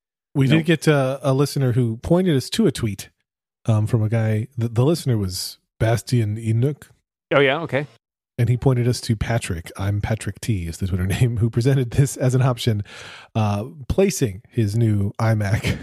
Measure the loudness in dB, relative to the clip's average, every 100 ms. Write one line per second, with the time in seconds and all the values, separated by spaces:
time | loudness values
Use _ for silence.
0 | _ _ _ 0 2 2 2 2 2 2
1 | 0 -2 0 2 0 0 0 2 0 -2
2 | 0 2 4 0 0 0 2 0 -4 -6
3 | -12 _ _ _ _ _ 0 0 2 0
4 | 0 0 0 -2 -4 -4 -2 2 2 2
5 | 0 0 -2 -4 -10 -14 _ -2 0 0
6 | 0 0 0 -2 -2 0 0 -4 -14 _
7 | _ _ _ 4 4 2 -2 -4 -4 _
8 | _ _ _ -2 0 2 2 2 2 0
9 | -2 -4 -2 -2 -4 -8 -10 -6 -4 -2
10 | -2 -4 -6 -8 -4 -4 -4 -6 -4 -2
11 | -2 0 0 0 -2 0 2 2 2 2
12 | 0 0 0 2 2 0 -2 -2 -4 -14
13 | -18 -20 -8 -2 -2 -2 -6 -12 -4 0
14 | 0 0 -4 -4 -6 -2 0 2 2 2
15 | -2 0 0 2 0 0 0 -4